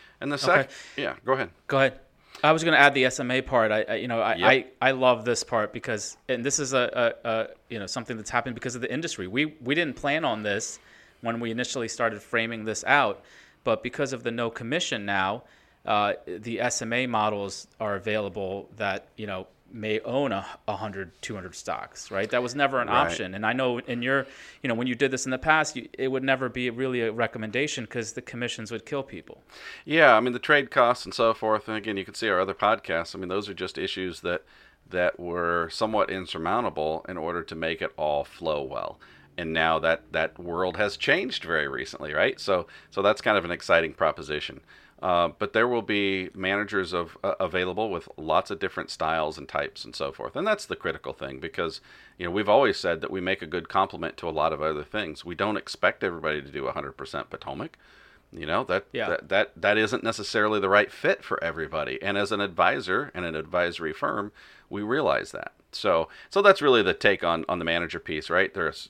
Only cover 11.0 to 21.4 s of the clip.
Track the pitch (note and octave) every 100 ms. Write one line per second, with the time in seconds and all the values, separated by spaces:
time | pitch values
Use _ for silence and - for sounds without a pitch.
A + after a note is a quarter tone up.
11 | - _ A#2 A#2 A#2 A2+ B2 C3+ A2+ -
12 | A#2 G#2 - A#2 A2+ A2+ G#2+ G#2 - C#3+
13 | A#2+ G2+ - - - _ B2+ A2 B2 -
14 | C3+ B2+ A#2+ A#2 A#2 - A#2 D#3+ - A#2+
15 | G2+ G2 F#2+ A2+ - _ _ _ - G#2
16 | G#2 F#2+ - F2+ A#2 A2 B2 - A2+ A#2+
17 | B2+ A2+ G#2+ G#2 G2 - - - A2 G2
18 | G#2+ G#2+ G2+ F#2+ F#2+ G2 - G#2 G2+ F#2+
19 | - - G#2 F#2+ F#2+ _ _ A#2 G#2+ G#2+
20 | - C3 C#3 G2 F#2+ - - G2 G#2+ G2
21 | F2+ - - G#2